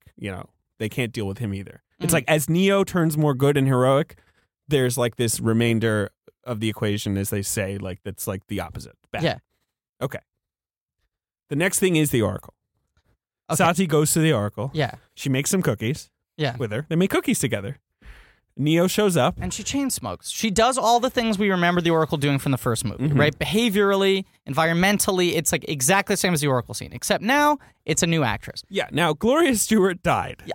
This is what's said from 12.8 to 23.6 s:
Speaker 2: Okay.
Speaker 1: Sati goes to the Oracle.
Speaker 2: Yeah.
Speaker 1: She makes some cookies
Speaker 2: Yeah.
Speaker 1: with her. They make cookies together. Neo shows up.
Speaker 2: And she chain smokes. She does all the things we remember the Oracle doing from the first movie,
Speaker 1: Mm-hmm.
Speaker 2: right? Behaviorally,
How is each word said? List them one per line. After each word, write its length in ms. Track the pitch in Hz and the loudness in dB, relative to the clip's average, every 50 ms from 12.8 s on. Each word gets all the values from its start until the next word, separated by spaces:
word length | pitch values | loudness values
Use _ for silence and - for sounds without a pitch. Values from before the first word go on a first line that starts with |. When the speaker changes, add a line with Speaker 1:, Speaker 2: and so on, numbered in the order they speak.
| _ _ _ _ _ _ _ _ _ _ _ _ _ - | _ _ _ _ _ _ _ _ _ _ _ _ _ -4
Speaker 2:
Okay. 60 | 160 - | 0 2
Speaker 1:
Sati 300 | 185 165 175 - 190 156 | 2 2 2 2 0 2
goes 260 | 156 147 156 151 - | 2 2 2 2 2
to 60 | 165 | 2
the 120 | 156 160 | 2 4
Oracle. 380 | 147 107 104 104 - - 107 139 - | 2 2 0 -2 -4 -6 -8 -6 -4
Speaker 2:
Yeah. 160 | 156 139 117 - - _ _ _ | -4 -4 -4 -6 -10 _ _ _
Speaker 1:
She 120 | - - 135 | -8 -4 -2
makes 200 | 131 131 143 - | -2 0 0 0
some 140 | 196 190 175 | 0 0 0
cookies 480 | 151 110 - 110 113 151 - - - _ _ _ _ _ - | 0 0 0 -2 -4 -4 -4 -8 -16 _ _ _ _ _ -6
Speaker 2:
Yeah. 180 | 151 131 117 120 | -4 -4 -4 -4
Speaker 1:
with 140 | 127 104 | -6 -4
her. 140 | 104 117 151 - | -4 -4 -4 -2
They 80 | 160 | 0
make 140 | 165 190 196 | 0 0 2
cookies 300 | - 349 - - 233 - | 0 -2 0 0 -2 0
together. 380 | - 123 113 101 98 98 139 - _ _ _ _ - - - - - _ _ _ _ _ _ | -2 -2 -2 -4 -6 -8 -10 -12 _ _ _ _ -20 -20 -20 -20 -20 _ _ _ _ _ _
Neo 320 | - 135 151 151 165 175 180 | -4 0 2 2 4 2 2
shows 280 | - - 214 202 170 | 2 2 2 2 4
up. 220 | 160 123 160 - - | 4 2 2 0 -2
Speaker 2:
And 140 | 180 180 - | -6 -8 -8
she 100 | - 208 | -8 -8
chain 260 | - - 277 277 262 | -6 -4 -2 -2 -2
smokes. 400 | - - - 107 90 - - - | -4 -6 -6 -8 -10 -10 -10 -10
She 200 | - - - 226 | -6 -4 -2 0
does 260 | 185 - 220 247 262 247 | 2 2 2 2 2 2
all 220 | 202 220 240 240 | 2 4 4 4
the 100 | 220 262 | 2 0
things 300 | - 247 233 226 214 185 | 0 0 0 0 0 2
we 100 | 214 202 | 2 2
remember 300 | 190 180 175 175 175 175 | 2 2 2 2 2 2
the 120 | 160 170 | 2 2
Oracle 260 | 165 160 156 147 - 151 | 2 2 2 2 0 -2
doing 220 | 135 147 143 135 | 0 0 0 0
from 120 | - 147 | 0 0
the 60 | 135 123 | -2 0
first 260 | - 131 113 - - | 0 -2 -2 -2 -2
movie, 220 | 107 - - 127 156 | -4 -4 -2 -2 0
Speaker 1:
Mm-hmm. 120 | 143 139 | 2 4
Speaker 2:
right? 200 | 147 151 - - | 4 2 2 -2
Behaviorally, 840 | 160 135 151 220 | -4 -2 0 2